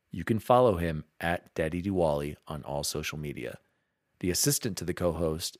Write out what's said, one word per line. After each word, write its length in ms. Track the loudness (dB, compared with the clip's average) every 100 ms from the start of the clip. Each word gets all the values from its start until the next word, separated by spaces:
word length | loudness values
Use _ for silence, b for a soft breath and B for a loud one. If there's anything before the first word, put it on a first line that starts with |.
| _
You 140 | -6
can 160 | -2 0
follow 340 | 6 6 6
him 300 | 4 0 -2 -8 -4
at 340 | -2 -2 -4
Daddy 260 | -2 -2 -2
Diwali 540 | 0 2 4 2 -2 -8 -10
on 160 | -10
all 180 | -6 -4
social 340 | -4 -4 -6 -6
media. 420 | -8 -8 -10 -12 _ _ _ _ _ -6
The 140 | -2
assistant 440 | 0 0 0 -2 -4
to 60 |
the 80 | -6
co-host 640 | 0 0 2 0 -2 -6